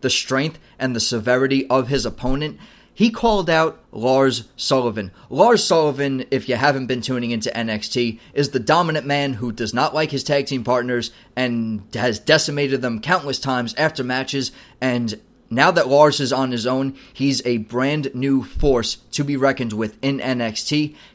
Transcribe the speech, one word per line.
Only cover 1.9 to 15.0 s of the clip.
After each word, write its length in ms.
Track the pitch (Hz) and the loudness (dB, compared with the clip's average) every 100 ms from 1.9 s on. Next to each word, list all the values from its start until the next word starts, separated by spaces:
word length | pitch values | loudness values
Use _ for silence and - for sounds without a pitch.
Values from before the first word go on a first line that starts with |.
| 139 | -2
opponent. 540 | 117 - 131 135 151 - - - _ | -2 -4 -2 0 -2 -8 -18 -20 _
He 160 | - 226 | 2 2
called 400 | 226 233 208 170 | 4 2 2 2
out 340 | 160 160 - _ | 2 2 -2 _
Lars 560 | 113 123 135 135 117 110 - | -4 2 4 4 2 -6 -10
Sullivan. 560 | - 135 120 110 95 - - | -2 0 0 -4 -8 -14 -8
Lars 340 | 135 220 233 | 4 6 6
Sullivan, 640 | - 170 151 131 139 131 - | 4 2 2 0 -2 -2 -2
if 180 | 131 117 | -4 -2
you 80 | 120 | 0
haven't 300 | 143 135 123 | 2 0 -2
been 160 | 123 | -4
tuning 300 | 113 127 117 | -2 -4 -2
into 240 | 117 113 117 | -4 -4 -4
N 120 | 113 | -4
X 200 | 107 - | -4 -4
T, 300 | 123 120 113 - | -2 -2 -4 -6
is 180 | - 143 | -2 0
the 80 | 135 | 0
dominant 480 | 107 160 170 156 139 | 2 2 2 -2 -2
man 260 | 143 143 | -2 -2
who 180 | 113 120 | -4 -6
does 220 | 110 110 | -6 -4
not 220 | 120 147 151 | 0 0 0
like 160 | 156 | -2
his 120 | 139 | -2
tag 220 | - 143 139 | 0 0 0
team 180 | 135 | -4
partners 480 | 117 123 123 120 117 - _ - | 0 0 0 -4 -4 -10 _ -4
and 480 | 127 117 113 107 - | -2 -2 -2 -6 -8
has 260 | 120 123 104 | -4 -2 -2
decimated 640 | - 156 - 147 143 131 | 2 2 2 -2 -2 -2
them 200 | 123 113 | -2 -6
countless 380 | 120 180 143 127 | -2 -2 -2 -4
times 340 | 135 127 117 110 | -2 0 -2 -2
after 260 | 156 151 | -2 -2
matches. 480 | 123 127 131 139 127 - - _ | -4 -4 -4 -4 -4 -8 -20 _
And 400 | 131 123 | -2 0